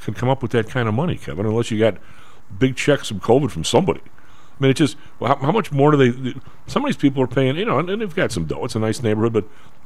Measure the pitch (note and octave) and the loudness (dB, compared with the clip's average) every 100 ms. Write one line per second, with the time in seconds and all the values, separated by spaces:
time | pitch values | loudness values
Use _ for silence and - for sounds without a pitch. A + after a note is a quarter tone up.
0 | - G#2 B2 C3+ A#2 A#2+ G#2+ B2+ A2+ G#2+ | -8 -2 0 0 0 0 0 -2 0 0
1 | E3+ - - D#2+ A2 A2+ - G#2+ A2 F#2+ | 0 -2 -6 -4 0 0 0 2 2 2
2 | - - - - - G2 C3 B2 - C#3+ | -12 -14 -14 -14 -12 0 0 2 2 2
3 | - F#2+ - C3 C#3 D#2+ D2+ A#2+ F#3 - | 0 -6 4 4 4 -2 2 2 2 -2
4 | - - - - - - C3+ C3 C#3+ - | -6 -12 -14 -12 -12 0 2 4 2 0
5 | - - A#2 D3 C#3 G#3+ E3 C#3 D3 D3 | -12 -6 0 2 2 0 0 4 6 6
6 | B2+ C3 B2+ - - - - - C#4+ - | 4 2 -6 -8 -12 -12 -4 -2 0 2
7 | C#3+ C3 B2 C3+ C3 D#3 A3+ C3 F3 G#3+ | 2 2 0 2 0 0 0 0 0 -4
8 | G#3+ E3+ B2 F2+ D#2 C#2+ B2 A2 A2 G#2 | -4 -2 -2 -2 -4 -4 -4 -2 0 0
9 | A2 G#2+ A#2 A2 - - - - | 0 2 2 2 -2 -12 -14 -12